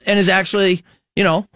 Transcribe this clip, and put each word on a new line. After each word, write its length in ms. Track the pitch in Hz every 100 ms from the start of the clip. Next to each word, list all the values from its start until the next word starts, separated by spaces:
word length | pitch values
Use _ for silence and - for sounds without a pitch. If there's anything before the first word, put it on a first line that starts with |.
| -
and 120 | 202
is 120 | 190
actually, 520 | 190 185 202 196 180 - _ _ -
you 80 |
know, 220 | 196 165 202